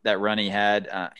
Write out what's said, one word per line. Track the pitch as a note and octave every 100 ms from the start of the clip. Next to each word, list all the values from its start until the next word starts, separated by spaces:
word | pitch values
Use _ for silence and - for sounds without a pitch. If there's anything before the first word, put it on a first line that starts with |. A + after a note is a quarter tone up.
that | A2+ G2
run | G#2 G#2+
he | G2+
had. | G2+ G#2 G#2 F#2+
Uh, | F#2+ F2